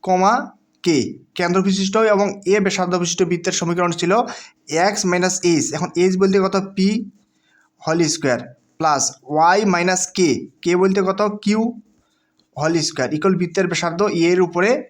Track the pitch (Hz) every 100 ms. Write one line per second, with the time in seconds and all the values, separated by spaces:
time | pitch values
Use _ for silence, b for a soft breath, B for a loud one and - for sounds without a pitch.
0 | - 185 190 247 - _ _ _ 180 147
1 | 104 - _ - 175 185 196 196 196 220
2 | 220 202 202 - 175 208 190 185 180 180
3 | 175 - 180 175 175 175 170 170 175 170
4 | 175 208 247 B B _ - 156 190 208
5 | 185 180 185 180 175 160 - 147 175 -
6 | 185 185 196 196 190 190 196 - 190 220
7 | - _ _ _ _ _ _ _ - 165
8 | 156 - 139 120 - - _ _ 160 143
9 | - - - 151 170 196 214 175 175 180
10 | - - 175 117 - _ 175 180 190 196
11 | 190 190 208 208 202 214 226 240 _ _
12 | _ _ _ _ _ - 156 170 - -
13 | 127 151 190 180 175 196 185 170 175 170
14 | 208 170 165 180 180 175 196 285